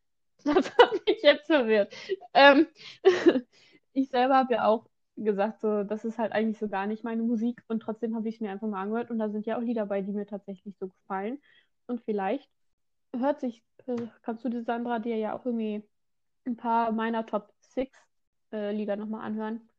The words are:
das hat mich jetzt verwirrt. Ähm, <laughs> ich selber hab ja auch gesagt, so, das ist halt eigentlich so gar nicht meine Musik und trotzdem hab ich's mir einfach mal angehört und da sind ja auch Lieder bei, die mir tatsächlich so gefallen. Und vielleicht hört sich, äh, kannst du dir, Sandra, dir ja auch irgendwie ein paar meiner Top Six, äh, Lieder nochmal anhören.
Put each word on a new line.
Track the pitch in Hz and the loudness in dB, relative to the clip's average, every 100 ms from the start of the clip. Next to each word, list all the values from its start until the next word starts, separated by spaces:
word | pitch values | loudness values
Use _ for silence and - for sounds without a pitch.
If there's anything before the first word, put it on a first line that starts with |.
| _ _ _ _ | _ _ _ _
das | 285 294 - - | 0 0 4 6
hat | - 415 - | 6 6 -2
mich | - | 2
jetzt | 294 294 - | 4 4 4
verwirrt. | 311 226 220 202 - - 381 - | 2 4 2 2 -4 -8 -8 0
Ähm, | - 277 277 320 - - - | 8 10 10 6 -2 -20 0
<laughs> | 381 359 - 262 247 _ _ _ _ | 2 4 4 2 0 _ _ _ _
ich | 269 269 | -4 -2
selber | 254 254 269 | 2 4 4
hab | 254 | 2
ja | 220 208 | 2 2
auch | 226 - _ _ - | 0 -2 _ _ -6
gesagt, | 214 196 208 220 | -2 0 0 -2
so, | 220 208 | -2 -2
das | 196 220 226 | -2 -6 -8
ist | 220 | -4
halt | 220 | -4
eigentlich | - 220 214 | -2 -2 -2
so | 214 | -6
gar | 196 202 | -6 -6
nicht | 220 | -6
meine | 233 226 | -6 -4
Musik | 226 233 233 240 - | -2 -2 -4 -6 -6
und | 226 | -8
trotzdem | - 220 233 226 | -6 -8 -6 -4
hab | 220 | -6
ich's | 220 | -6
mir | 214 | -8
einfach | 196 220 | -6 -6
mal | 196 | -6
angehört | 196 226 233 | -4 -4 -4
und | 226 | -4
da | 214 | -4
sind | 208 208 | -4 -4
ja | 226 | -4
auch | |
Lieder | 240 226 202 | -4 -4 -4
bei, | 202 | -4
die | 196 | -4
mir | 202 208 | -6 -8
tatsächlich | 202 - 196 208 - | -10 -12 -16 -16 -12
so | 190 | -12
gefallen. | - - 190 202 285 _ _ _ _ - | -12 -10 -8 -6 -10 _ _ _ _ -10
Und | 247 - | -8 -4
vielleicht | 208 190 269 - _ _ _ _ _ _ 247 | -4 -2 -4 -8 _ _ _ _ _ _ -4
hört | 262 294 | -2 -2
sich, | 254 - _ _ - | -4 -8 _ _ -8
äh, | 240 233 - | -6 -8 -12
kannst | - 226 262 | -10 -6 -6
du | |
dir, | 240 | -6
Sandra, | 226 233 240 233 | -4 -4 -4 -4
dir | 226 220 | -4 -4
ja | 214 - | -4 -4
auch | 254 | -4
irgendwie | 233 220 208 - _ _ _ _ _ - | -4 -4 -6 -10 _ _ _ _ _ -10
ein | 233 | -6
paar | 240 226 233 | -2 0 0
meiner | 220 226 226 226 | -2 -2 -2 -2
Top | 208 - _ _ - | -6 -6 _ _ -6
Six, | 262 _ _ _ _ _ _ | -6 _ _ _ _ _ _
äh, | 214 208 | -8 -6
Lieder | 214 208 202 | -4 -4 -6
nochmal | 214 220 | -6 -8
anhören. | - 214 214 226 226 | -8 -6 -6 -8 -12